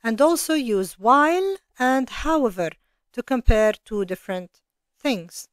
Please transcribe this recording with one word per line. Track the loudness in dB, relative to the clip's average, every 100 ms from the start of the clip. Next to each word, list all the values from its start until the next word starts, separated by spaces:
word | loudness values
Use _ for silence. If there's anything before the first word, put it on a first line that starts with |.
| -4
and | 2
also | 2 2 0
use | -2 0 -2 -2 -2 4
while | 4 4 0 -2 -6 _ _
and | 0 0 -2 -6
however | -2 0 0 -2 -8 -8 _ _ _
to | -12 -4
compare | 0 4 4 2 0 _
two | -6
different | -6 -8 -8 -10 -10 _ _ _ _ _ -6
things. | -4 -8 -18 -20